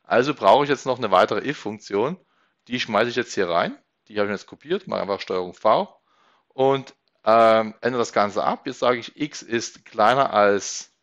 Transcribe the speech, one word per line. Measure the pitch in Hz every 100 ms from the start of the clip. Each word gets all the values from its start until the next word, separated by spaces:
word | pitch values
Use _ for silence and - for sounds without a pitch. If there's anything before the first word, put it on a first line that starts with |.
Also | - 107 139
brauche | 135 101 123
ich | 143
jetzt | 131 135
noch | 123
eine | 113
weitere | 92 107 104 82
If-Funktion. | - 104 107 - 101 131 185 _ _ _ _ -
Die | 120
schmeiße | 110 104 120
ich | 120
jetzt | 117
hier | - 87
rein. | 85 196 277 _ _ _
Die | 104
habe | 101
ich |
jetzt | 98 -
kopiert, | - 143 196 -
mache | 101
einfach | 92 98
Steuerung | - 95 90
V | - 107 135 208 _ _ _ _ _ _
und, | - 135 135 127 _ _ _
ähm, | 110 117 113 110 110 -
ändere | 117 127
das | 113
Ganze | 110 104 98
ab. | - 240 139
Jetzt | -
sage | 123 123
ich, | - -
X | 147 -
ist | - 117 - - -
kleiner | 113 107 131 135
als | 104 101 101 - - - _